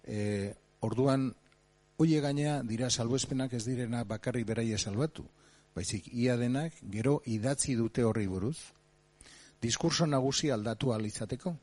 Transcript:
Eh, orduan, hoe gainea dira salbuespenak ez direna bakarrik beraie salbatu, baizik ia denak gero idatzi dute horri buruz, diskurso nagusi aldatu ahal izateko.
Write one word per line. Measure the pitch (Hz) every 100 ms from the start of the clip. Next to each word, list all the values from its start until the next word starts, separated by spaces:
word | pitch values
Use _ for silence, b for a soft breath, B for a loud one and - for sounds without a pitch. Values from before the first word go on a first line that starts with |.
Eh, | - 110 104 104 101 - _ _
orduan, | 113 110 135 135 131 - _ _ _ _ _ -
hoe | 160 151
gainea | 143 143 147 143
dira | 120 110 123
salbuespenak | - 117 131 - 135 131
ez | 120 113
direna | 127 120 120 107
bakarrik | 107 - 120 110
beraie | 113 113 104
salbatu, | - 101 156 - - _ b b b -
baizik | 95 101 -
ia | 120 123 120
denak | 120 131 160 - 101
gero | 101 127 147 -
idatzi | 110 117 139 - 120
dute | 113 - 117
horri | 113 98
buruz, | 95 107 160 - _ _ _ _ _ B B B B
diskurso | 117 - 170 156 160
nagusi | 139 131 139 156
aldatu | 117 107 113 139
ahal | 110 107
izateko. | - 107 127 180 165